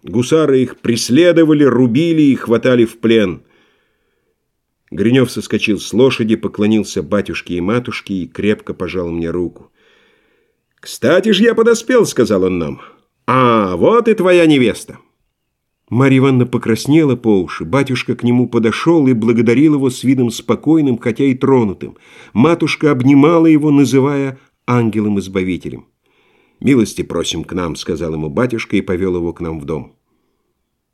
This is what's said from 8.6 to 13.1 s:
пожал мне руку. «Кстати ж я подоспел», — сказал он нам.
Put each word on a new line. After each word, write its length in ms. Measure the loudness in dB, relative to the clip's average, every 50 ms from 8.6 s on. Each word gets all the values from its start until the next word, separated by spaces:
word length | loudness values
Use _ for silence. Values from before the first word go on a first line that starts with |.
| -6 -14 -10
пожал 340 | _ -10 -8 -6 -6 -6 -6
мне 220 | -6 -6 -6 -4
руку. 400 | -4 -4 -6 -6 -8 -14 -20 _ _ _ _ _ _ _ _ _ _ _ _ _ _ _ _ _ _ _ _ _ _ _ -20
«Кстати 480 | -18 -12 -4 0 2 2 2 2 2
ж 100 | 2 4
я 120 | 4 2 2
подоспел», — 520 | 2 2 2 2 0 0 0 2 2 2
сказал 340 | 2 0 -2 0 2 2 0 0
он 140 | 0 -2
нам. 240 | -2 -4 -6 -8 -12 -16 -20 _ _ _ _